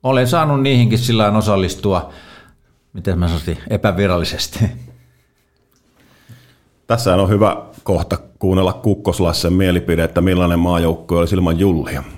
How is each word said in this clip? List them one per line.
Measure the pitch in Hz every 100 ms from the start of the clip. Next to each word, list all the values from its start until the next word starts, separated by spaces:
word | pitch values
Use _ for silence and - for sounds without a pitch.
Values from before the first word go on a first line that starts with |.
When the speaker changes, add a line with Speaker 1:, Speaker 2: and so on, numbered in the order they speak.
Speaker 1:
olen | 131 131 123
saanut | 165 156 143
niihinkin | 135 127 113 110
sillain | - 113 104 107
osallistua, | 104 98 92 - 101 90 - - - - - _ _ _ _
miten | 101 92 90
mä | 87
sanoisin, | 82 82 78 -
epävirallisesti. | 104 107 90 101 90 82 - - - 208 - - - _ _ _ _ _ _ _ _ _ _ _ _ _ - _ _ _ _ _
Speaker 2:
Tässä | 117 101
on | 92 95
hyvä | 104 104 80 - -
kohta | - 90 - 92 - _
kuunnella | 95 92 92
Kukkoslaisen | - 110 98 - 87 85 82 85
mielipide, | 92 95 90 87 82
että | 82 -
millainen | 90 90 90 85
maajoukkue | 87 87 82 82 - 87
olisi | 85 95
ilman | 87 82
Jullia. | 98 82 67 69 65